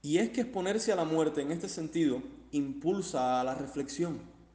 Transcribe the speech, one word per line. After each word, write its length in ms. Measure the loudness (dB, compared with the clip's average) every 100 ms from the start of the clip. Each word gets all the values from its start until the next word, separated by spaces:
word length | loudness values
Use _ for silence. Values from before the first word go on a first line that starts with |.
Y 160 | 2 2
es 140 | 2
que 100 | 0
exponerse 500 | -2 -2 0 0 2
a 40 | 2
la 100 | 2
muerte 360 | 4 2 0
en 100 | -2
este 180 | -4 -4
sentido 540 | -6 -2 2 4 2 -4 -14 -4
impulsa 880 | -2 -2 -2 0 0 -2 0 2 2
a 40 |
la 100 | 0
reflexión. 800 | -2 -6 -6 -6 -2 -2 -4 -10 -20 -20